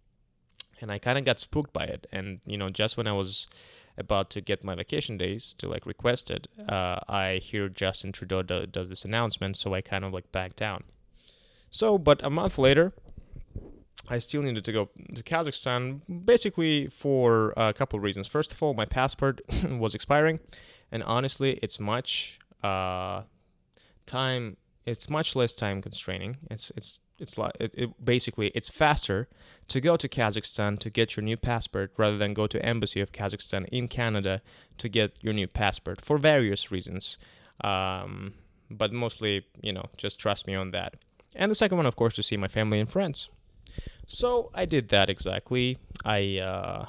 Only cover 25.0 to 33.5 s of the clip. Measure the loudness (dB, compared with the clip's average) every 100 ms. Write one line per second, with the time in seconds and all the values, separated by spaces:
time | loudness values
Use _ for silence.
25 | -2 -2 0 2 0 2 -2 -2 -6 -10
26 | -8 -6 -6 -10 -12 -12 -10 -12 -14 -16
27 | _ _ -12 -4 -4 -4 -6 -4 -6 -2
28 | 2 2 2 -2 -2 -2 -6 2 4 4
29 | 2 -2 -2 _ -20 -20 -6 0 4 4
30 | 2 0 0 0 -6 -2 0 0 -4 2
31 | 2 2 -4 -2 0 -2 -2 -4 -4 2
32 | 2 4 0 0 0 0 0 0 0 0
33 | -2 -2 -4 -4 -4